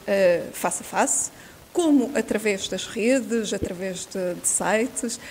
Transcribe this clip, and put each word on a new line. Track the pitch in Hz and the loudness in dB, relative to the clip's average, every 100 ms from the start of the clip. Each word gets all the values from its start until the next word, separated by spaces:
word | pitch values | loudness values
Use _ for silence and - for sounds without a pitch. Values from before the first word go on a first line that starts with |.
| - | -2
eh, | 196 185 170 - | 4 6 4 0
face | - 180 - | -4 -4 -4
a | |
face, | - - 262 - - - - - - | -4 0 2 0 -4 -8 -20 -20 -6
como | - 330 285 233 | 0 4 4 4
através | - 220 214 214 196 - | 0 0 0 0 -2 -2
das | 190 - | -6 -6
redes, | - 214 269 214 226 202 | -2 2 2 2 -2 -2
através | 202 - 175 190 180 - | -4 -4 -6 -6 -6 -8
de, | 196 180 | -6 -4
de | 180 - | -2 -2
sites, | - 175 208 254 - 233 233 - | 0 2 2 0 -2 -6 -6 -12